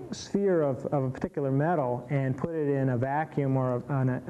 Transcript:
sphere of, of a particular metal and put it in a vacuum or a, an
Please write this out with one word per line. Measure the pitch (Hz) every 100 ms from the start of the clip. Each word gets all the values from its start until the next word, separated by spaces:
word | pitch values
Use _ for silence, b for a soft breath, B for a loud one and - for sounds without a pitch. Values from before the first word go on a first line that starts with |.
| -
sphere | - - 196 202 175
of, | 143 127 -
of | 143
a | 131
particular | 127 - - 139
metal | 135 151 175 127 123 -
and | 143 135 131
put | 170
it | 165 147
in | 139 135
a | 123
vacuum | 131 143 156 - 139 135
or | 127 123 -
a, | 143
an | 131 127 -